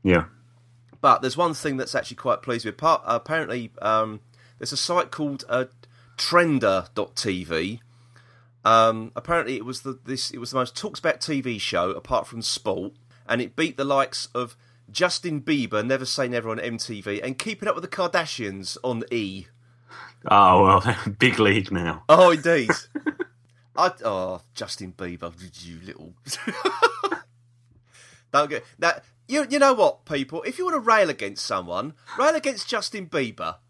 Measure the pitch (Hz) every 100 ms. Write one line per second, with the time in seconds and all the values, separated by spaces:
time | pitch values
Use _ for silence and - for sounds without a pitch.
0 | 95 87 82 _ _ _ _ _ _ -
1 | 139 127 131 131 175 151 156 131 - 131
2 | - 123 127 110 - 117 107 - 160 156
3 | - 117 - 160 151 123 113 - 107 110
4 | 110 107 _ _ _ _ 123 135 - 175
5 | - - 147 139 - 123 127 _ - _
6 | _ - - 175 170 135 107 95 90 -
7 | - - 110 92 80 82 92 120 _ _
8 | _ - _ _ _ _ - 113 113 110
9 | 110 120 120 170 120 127 117 123 139 127
10 | 120 131 - - 120 131 123 - 214 -
11 | 165 - - 143 127 110 - 90 90 -
12 | - 127 - 117 107 - 107 95 98 -
13 | _ _ - 117 113 - 165 135 139 135
14 | 135 - - 123 120 - _ _ - 104
15 | 175 - 175 151 123 147 107 107 117 135
16 | 131 - 123 120 113 110 113 113 - 107
17 | 101 101 127 131 214 214 208 - 175 -
18 | 175 175 156 - 104 95 92 - 127 117
19 | 113 120 101 95 92 _ _ _ _ -
20 | - _ - 101 98 92 95 95 101 107
21 | 107 98 127 - 107 101 95 90 85 80
22 | - 165 180 160 165 165 113 - - 302
23 | 311 - - _ _ _ _ - 180 175
24 | 113 95 92 90 _ - 107 - 92 87
25 | 90 87 85 85 92 - 85 82 92 -
26 | 80 - - - - - - - 466 -
27 | 392 359 - _ _ _ _ _ _ _
28 | - _ _ 139 147 147 - _ 170 -
29 | _ _ - 285 262 285 277 247 165 -
30 | - 147 135 160 - 262 359 311 226 220
31 | 180 139 101 98 - 98 87 87 135 -
32 | - - 285 320 277 220 - 226 - 214
33 | 170 156 123 - 80 80